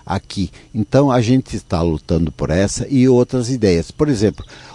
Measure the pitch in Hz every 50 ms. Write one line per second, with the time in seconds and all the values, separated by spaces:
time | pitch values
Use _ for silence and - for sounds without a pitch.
0 | - - 85 101 - - - 101 92 85 - - - - - 110 104 - - 131
1 | 143 139 123 127 113 107 131 131 - - - 104 - - - 82 82 85 78 73
2 | - - 87 82 85 76 - - 73 65 78 90 98 101 - - 120 - 139 131
3 | 127 131 127 123 123 - - 127 120 117 135 123 107 98 87 82 82 - - -
4 | 156 147 135 98 107 101 - - - - - - - - -